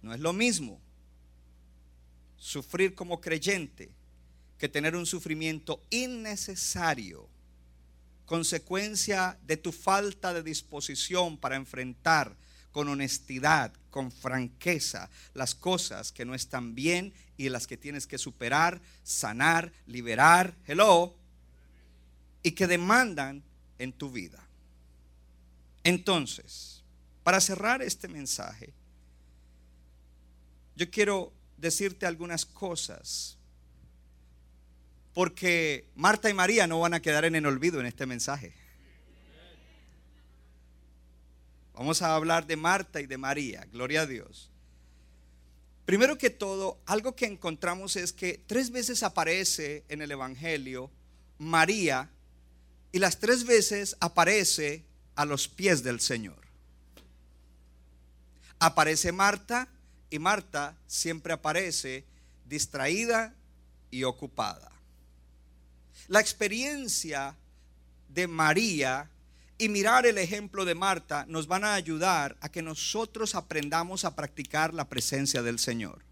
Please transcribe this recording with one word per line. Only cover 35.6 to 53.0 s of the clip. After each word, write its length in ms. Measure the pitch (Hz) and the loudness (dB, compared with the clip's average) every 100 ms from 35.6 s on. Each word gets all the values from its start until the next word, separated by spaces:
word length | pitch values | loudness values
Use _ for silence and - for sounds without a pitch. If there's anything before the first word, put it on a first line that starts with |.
| 160 139 - - | 2 -2 -8 2
Marta 340 | 170 208 220 | 4 4 2
y 40 | |
María 340 | 196 185 226 180 | 2 4 6 4
no 120 | 165 | 4
van 140 | 170 | 2
a 80 | 170 | 2
quedar 240 | 165 151 160 | 2 2 4
en 100 | 160 | 2
el 100 | 147 | 2
olvido 340 | 131 160 160 | 2 0 0
en 80 | 123 | -4
este 180 | - 135 | -6 -8
mensaje. 480 | 123 113 143 95 - - - - - - - - - - - - - - - - - - - - - - - - - - - - - - - - | -6 -6 -6 -10 -20 -20 -20 -20 -20 -20 -20 -20 -20 -20 -20 -20 -20 -20 -20 -20 -20 -20 -20 -20 -20 -20 -20 -20 -20 -20 -20 -20 -20 -20 -20 -20
Vamos 280 | - 135 160 | -6 0 2
a 120 | 175 | 4
hablar 320 | 160 160 165 151 | 2 4 2 2
de 120 | 160 | -2
Marta 420 | 160 190 185 160 | 2 2 0 -8
y 80 | 143 | -8
de 100 | 131 | -8
María, 480 | 135 143 139 92 - | -4 -2 -4 -8 -14
gloria 300 | 117 127 156 | -8 -2 0
a 40 | 156 | 0
Dios. 460 | 123 - - - - - - - - - - - - - - - - - | -4 -12 -20 -20 -20 -20 -20 -20 -20 -20 -20 -20 -20 -20 -20 -20 -16 0
Primero 320 | 196 254 302 | 4 4 4
que 120 | 277 | 0
todo, 500 | - 202 196 190 - - | -2 -8 -4 -6 -8 -2
algo 300 | 214 226 240 | 0 0 -4
que 100 | 240 | -6
encontramos 720 | 196 175 156 175 180 190 196 | -4 -8 -4 -4 -4 -6 -6
es 180 | 175 | -6
que 300 | - 185 170 - | -6 -6 -6 -4
tres 220 | 226 262 | -2 -2
veces 320 | 247 240 233 | -4 -4 -2
aparece 840 | 214 - 160 180 185 - 151 147 - | -2 0 0 0 0 -2 -4 -8 -10
en 120 | 151 | -10
el 100 | 151 | -8
Evangelio 800 | 143 131 131 160 156 131 127 131 - - - - - | -6 -8 -8 -4 -4 -4 -10 -12 -16 -20 -20 -20 -12
María 720 | 151 165 160 220 170 131 147 - _ - - - - - - | 0 4 6 4 2 0 -4 -14 _ -20 -20 -20 -20 -20 -4
y 80 | |
las 200 | 185 | 2